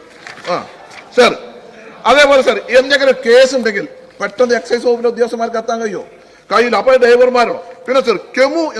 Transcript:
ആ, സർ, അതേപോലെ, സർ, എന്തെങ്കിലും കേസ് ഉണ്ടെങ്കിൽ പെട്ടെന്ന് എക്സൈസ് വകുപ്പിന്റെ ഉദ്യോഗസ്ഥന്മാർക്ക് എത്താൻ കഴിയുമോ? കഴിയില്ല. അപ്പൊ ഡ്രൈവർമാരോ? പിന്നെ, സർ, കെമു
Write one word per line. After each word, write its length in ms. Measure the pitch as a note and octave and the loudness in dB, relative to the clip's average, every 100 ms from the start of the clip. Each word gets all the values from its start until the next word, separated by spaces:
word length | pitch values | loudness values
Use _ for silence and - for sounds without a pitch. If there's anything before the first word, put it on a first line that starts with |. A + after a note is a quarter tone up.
| - - - - E3 | -20 -20 -20 -16 -8
ആ, 20 | E3 - - - - - - | -8 -8 -20 -20 -20 -6 2
സർ, 160 | A#3 - - - - - - - A3+ | 2 0 -14 -20 -20 -20 -20 -8 0
അതേപോലെ, 320 | C#4 C#4 C#4 B3 | 4 4 4 2
സർ, 100 | G3+ G#3 B3+ | -2 0 0
എന്തെങ്കിലും 380 | C4+ C#4 C4+ B3+ A3+ | 2 0 0 0 2
കേസ് 260 | B3 C4 C4 | 4 4 0
ഉണ്ടെങ്കിൽ 280 | A3 G3+ D#3+ - - - | -4 -6 -10 -16 -20 -10
പെട്ടെന്ന് 340 | G3+ - B3 A3+ | -10 -2 -2 -2
എക്സൈസ് 240 | - A#3 B3 | -4 -4 -2
വകുപ്പിന്റെ 240 | A#3 A#3 | -2 -2
ഉദ്യോഗസ്ഥന്മാർക്ക് 460 | G#3 A#3 A#3+ A#3 A3+ | -2 -4 -4 -6 -6
എത്താൻ 160 | A3+ A3+ | -6 -6
കഴിയുമോ? 220 | A3+ D#3+ - - - - - | -6 -8 -14 -20 -20 -20 -4
കഴിയില്ല. 260 | G3+ A#3+ G#3 | 0 0 0
അപ്പൊ 140 | B3 C4 | 2 4
ഡ്രൈവർമാരോ? 520 | A#3+ A#3+ B3 A#3+ G#3+ E3+ - - - | 4 4 4 2 0 -4 -12 -18 -4
പിന്നെ, 140 | C4+ A#3 | -2 0
സർ, 100 | G#3 - B3+ | -4 -4 -2
കെമു 280 | C4+ E4 D#4 | 0 0 -4